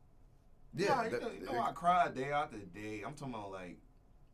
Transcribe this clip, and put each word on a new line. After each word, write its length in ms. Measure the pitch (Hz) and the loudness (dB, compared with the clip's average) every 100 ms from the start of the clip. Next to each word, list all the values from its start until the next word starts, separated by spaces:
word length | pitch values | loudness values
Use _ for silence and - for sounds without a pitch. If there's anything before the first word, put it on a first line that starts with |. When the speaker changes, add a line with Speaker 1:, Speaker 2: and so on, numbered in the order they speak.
| - - - - - - - | -20 -20 -20 -20 -20 -20 -10
Speaker 1:
You 120 | - 196 | 0 4
Speaker 2:
Yeah, 100 | 269 | 4
Speaker 1:
know, 80 | |
you 60 | 226 | 2
Speaker 2:
that, 100 | 240 | -2
Speaker 1:
know, 100 | 233 | -4
you 140 | - - | -6 -2
know 80 | |
Speaker 2:
it 60 | 240 226 | 0 0
Speaker 1:
I 40 | |
cried 440 | - 175 180 156 120 | 2 4 6 6 2
day 160 | 139 | 0
after 260 | 147 147 110 | 0 0 -4
day. 460 | 92 98 107 107 107 | -12 -10 -8 -6 -6
I'm 80 | |
talking 200 | 143 135 | -8 -8
about, 180 | 113 98 | -8 -8
like, 260 | 95 90 80 - - - - - | -10 -10 -12 -18 -20 -20 -20 -20